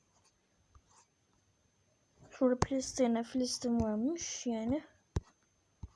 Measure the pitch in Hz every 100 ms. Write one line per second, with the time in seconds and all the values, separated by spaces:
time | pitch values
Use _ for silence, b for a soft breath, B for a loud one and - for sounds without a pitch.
0 | _ _ _ _ _ _ _ - _ -
1 | _ _ _ _ _ _ _ _ _ _
2 | _ _ - - 254 247 - 269 - -
3 | 240 226 233 254 247 - 247 233 220 214
4 | 254 339 - - 247 226 226 294 - _
5 | _ - - _ _ _ _ _ -